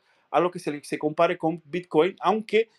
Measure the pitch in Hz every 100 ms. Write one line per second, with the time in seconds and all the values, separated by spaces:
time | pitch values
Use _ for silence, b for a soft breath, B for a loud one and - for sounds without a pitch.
0 | _ _ _ 147 180 180 - 147 - 147
1 | 151 156 170 175 160 170 143 160 180 151
2 | 180 - 165 220 220 214 226